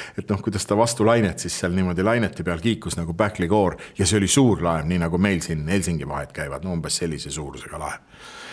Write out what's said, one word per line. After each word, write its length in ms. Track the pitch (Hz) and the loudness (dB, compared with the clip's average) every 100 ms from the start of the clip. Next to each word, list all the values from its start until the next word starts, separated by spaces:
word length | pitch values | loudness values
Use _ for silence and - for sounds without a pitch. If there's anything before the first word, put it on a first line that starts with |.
| - - | -12 -8
Et 80 | - | -2
noh, 100 | 101 | -2
kuidas 240 | - 101 - | -2 -2 2
ta 100 | 104 | 4
vastu 280 | 120 120 107 | 4 4 4
lainet 320 | 117 104 - | 4 4 0
siis 200 | 87 - | -6 -2
seal 140 | 90 92 | 0 2
niimoodi 300 | 92 87 101 | 2 2 2
lainete 400 | 117 95 - 85 | 2 0 -2 -4
peal 160 | 82 | -2
kiikus 340 | 117 107 87 87 | -2 -2 -4 -6
nagu 160 | 82 85 | -2 0
pähklikoor. 580 | 104 - 85 104 90 87 - - | 0 0 2 4 2 0 -8 -2
Ja 80 | 95 | 2
see 120 | 107 | 4
oli 120 | 92 | 4
suur 320 | 139 127 85 | 6 6 4
laev, 240 | 85 80 78 | 2 0 0
nii 120 | 90 | 0
nagu 160 | 82 87 | 0 2
meil 200 | 101 90 | 2 2
siin 220 | - 78 76 | -2 -4 0
Helsingi 400 | 98 87 80 69 | 0 0 -2 -4
vahet 240 | 71 71 | -8 -8
käivad, 320 | - 71 69 92 | -8 -8 -6 -4
no 80 | |
umbes 240 | 85 76 - | -4 -4 -4
sellise 280 | 85 71 73 | -4 -4 -8
suurusega 480 | 76 69 67 - 80 | -8 -8 -10 -12 -10
laev. 420 | 73 - _ - - - - | -8 -10 _ -20 -20 -16 -16